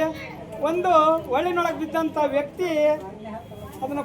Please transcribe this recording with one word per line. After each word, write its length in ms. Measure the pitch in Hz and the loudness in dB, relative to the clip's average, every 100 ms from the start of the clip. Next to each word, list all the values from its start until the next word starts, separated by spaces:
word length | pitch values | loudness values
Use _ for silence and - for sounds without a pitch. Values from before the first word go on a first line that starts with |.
| 320 320 - - - - | 2 -2 -10 -12 -12 -4
ಒಂದು 300 | 294 349 359 320 311 320 311 | 0 2 4 6 6 4 2
ಒಳ್ಳಿನೊಳಗೆ 480 | 254 349 349 339 285 | 0 2 2 0 0
ಬಿದ್ದಂಥ 380 | 311 330 320 311 285 | -2 -2 0 0 0
ವ್ಯಕ್ತಿ 600 | 277 285 - 359 302 302 302 - - 220 220 - - - - | 0 -2 -4 -2 2 4 2 -2 -12 -12 -12 -12 -14 -14 -8
ಅದನ್ನ 180 | 262 285 | -6 -4